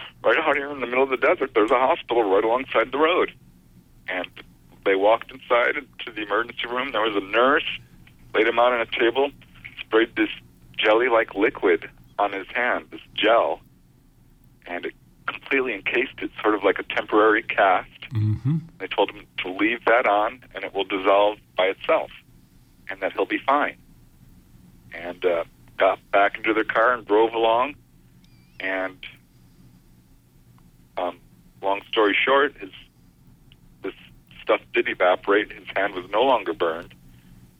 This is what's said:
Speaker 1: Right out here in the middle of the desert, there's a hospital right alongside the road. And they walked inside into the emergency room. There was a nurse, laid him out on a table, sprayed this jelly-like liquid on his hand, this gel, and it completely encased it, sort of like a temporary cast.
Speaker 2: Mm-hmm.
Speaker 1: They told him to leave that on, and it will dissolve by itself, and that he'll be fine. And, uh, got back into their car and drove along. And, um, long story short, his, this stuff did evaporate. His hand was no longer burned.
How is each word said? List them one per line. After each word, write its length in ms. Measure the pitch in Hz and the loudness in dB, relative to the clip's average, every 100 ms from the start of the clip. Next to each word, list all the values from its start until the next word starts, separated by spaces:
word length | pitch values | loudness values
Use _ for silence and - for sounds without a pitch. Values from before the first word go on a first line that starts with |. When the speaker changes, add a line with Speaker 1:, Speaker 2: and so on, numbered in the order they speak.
| - - | -12 -4
Speaker 1:
Right 120 | 110 123 | 0 2
out 180 | 156 143 | 2 0
here 140 | 139 | -2
in 80 | 143 | -6
the 80 | 120 | -4
middle 160 | 123 | 0
of 60 | 135 | 0
the 60 | 127 | 2
desert, 380 | 135 180 135 | 2 0 0
there's 160 | 113 110 | 0 2
a 40 | 127 | 4
hospital 440 | 131 170 - 120 | 2 0 0 0
right 200 | 107 95 | 2 2
alongside 480 | 110 120 135 123 - | 2 0 -2 -2 0
the 60 | 135 | 0
road. 340 | 160 175 - - - - _ - _ - - | 0 2 -2 -6 -20 -20 _ -20 _ -20 -10
And 160 | 92 87 - - - - - - | -8 -10 -14 -20 -20 -20 -8 -2
they 80 | 95 | 2
walked 360 | 101 113 - | 4 2 0
inside 440 | 92 - 120 123 147 | -16 -2 0 0 -2
into 360 | 131 - - 110 | -8 -14 -14 -12
the 60 | |
emergency 420 | 104 101 117 - 120 | -4 -4 -4 -8 -8
room. 240 | 123 135 | -6 -4
There 80 | 113 | -2
was 140 | 113 101 | -2 -2
a 100 | 95 | -2
nurse, 400 | 107 127 151 - - - - - - - | 2 2 2 -2 -10 -14 -20 -20 -20 -6
laid 140 | - 113 | -2 0
him 100 | 117 | 2
out 140 | 120 | 2
on 80 | 123 | 2
a 40 | 113 | -2
table, 460 | - 120 123 139 - - - - - | 0 0 2 -2 -4 -20 -20 -20 -18
sprayed 340 | - 110 117 - | -2 0 0 0
this 140 | 107 - - - - - | -4 -6 -18 -20 -14 -4
jelly-like 580 | 107 110 127 113 113 95 | 2 2 4 2 0 0
liquid 540 | 110 - 101 101 - - - - | -2 0 0 0 -2 -20 -12 -4
on 140 | 101 | -4
his 160 | 98 92 123 | -4 -8 -4
hand, 300 | 123 95 78 | -2 -4 -6
this 120 | 80 - | -16 -14
gel, 460 | - 101 113 80 78 - _ _ _ _ _ _ _ - _ - | -2 4 4 2 -2 -10 _ _ _ _ _ _ _ -20 _ -14
and 200 | 87 87 | -12 -10
it 80 | - _ _ - | -14 _ _ -12
completely 480 | 101 - 139 127 | -12 -4 -2 -2
encased 440 | 101 - - 123 - | -6 -4 -4 -4 -6
it, 120 | 90 - | -14 -4
sort 140 | - 107 | -2 2
of 80 | |
like 160 | 95 92 | 2 0
a 40 | |
temporary 600 | - - 107 107 110 107 | -2 -6 0 4 4 4
cast. 460 | - - 101 92 - - - | 0 2 2 2 -2 -14 -8
Speaker 2:
Mm-hmm. 440 | 110 107 104 127 160 160 - | -2 0 0 -2 -2 -4 -12
Speaker 1:
They 80 | 95 | -6
told 240 | - 101 | -2 -2
him 140 | 104 - - | -2 -16 -10
to 100 | 92 | -8
leave 320 | 92 104 117 - | -2 -2 -2 2
that 220 | 117 117 | 2 4
on, 340 | 104 104 127 - 95 | 2 0 -4 -14 -14
and 80 | |
it 100 | 98 | -8
will 120 | 95 95 | -6 -4
dissolve 520 | 98 95 101 104 107 _ - | -2 2 4 4 0 _ -2
by 80 | 92 | -2
itself, 440 | 95 - 160 - - - - _ _ _ _ - | -2 0 0 -2 -12 -20 -20 _ _ _ _ -16
and 120 | 98 | -8
that 100 | 92 | -6
he'll 120 | 95 95 | -4 -4
be 140 | 107 - | -2 0
fine. 320 | 143 113 - - - - _ - - - - - - - | 0 0 -6 -20 -20 -20 _ -20 -20 -20 -20 -20 -20 -20
And, 300 | 82 85 87 90 | -14 -14 -4 -2
uh, 180 | 85 82 - - - | -2 -4 -12 -16 0
got 220 | 95 95 _ | 2 2 _
back 260 | 101 101 - | 0 2 0
into 160 | 113 | -2
their 100 | 110 | -2
car 300 | 107 117 117 | 0 2 2
and 120 | 123 104 | 2 2
drove 280 | 104 113 | 2 4
along. 420 | 113 113 113 135 147 _ _ - _ - - _ - | 2 2 2 0 -6 _ _ -20 _ -20 -20 _ -12
And, 460 | 92 95 92 92 - - _ _ - - - - _ - _ _ _ _ - - - - _ - | -8 -6 -6 -10 -18 -20 _ _ -20 -20 -20 -20 _ -20 _ _ _ _ -20 -20 -20 -20 _ -6
um, 220 | 90 82 - - - - | -6 -6 -16 -20 -20 -8
long 200 | 98 98 - | -4 -4 -2
story 260 | - 107 98 - | 0 2 2 2
short, 300 | 139 143 - | 2 2 -2
his, 140 | 95 - - _ _ _ - - _ - - _ | -16 -18 -20 _ _ _ -20 -20 _ -20 -20 _
this 100 | - - - - _ - | -14 -14 -18 -20 _ -10
stuff 200 | - 107 - | -2 -2 -2
did 140 | 120 117 | -4 -2
evaporate. 640 | 107 92 90 - 101 104 | 0 2 2 2 0 0
His 160 | 107 92 95 | -8 -10 -4
hand 180 | 95 | -4
was 120 | 92 90 | -6 -6
no 140 | 104 | 0
longer 300 | 135 123 90 | 2 0 -2
burned. 400 | 80 85 82 87 - - - - - - _ | -4 -4 -4 -10 -20 -20 -20 -20 -20 -20 _